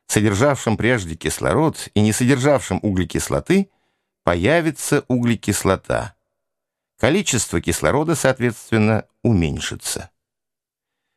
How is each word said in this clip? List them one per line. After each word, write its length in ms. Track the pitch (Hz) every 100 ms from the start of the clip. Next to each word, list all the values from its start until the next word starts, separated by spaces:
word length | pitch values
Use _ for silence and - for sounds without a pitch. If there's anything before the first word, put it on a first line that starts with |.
| _
содержавшем 680 | - 107 98 143 135 - 107
прежде 380 | 110 123 87 80
кислород 760 | 76 - 64 98 156 - -
и 80 | -
не 100 | 107
содержавшем 680 | 107 123 135 135 135 - 92
углекислоты, 880 | 107 92 87 - - 69 - 185 196 _ _ _ _ _
появится 840 | - 87 95 165 160 139 - 147 -
углекислота. 1080 | 123 120 110 - 101 98 92 _ 60 80 _ _ _ _ _ _ _ _ _
Количество 640 | 113 127 - 120 - 85
кислорода, 540 | 82 85 76 117 160 165
соответственно, 880 | 135 131 120 110 - 113 107 110 - _
уменьшится. 880 | 120 107 80 69 - 65 - - - _ _ _ _ _ _ _ _ _ _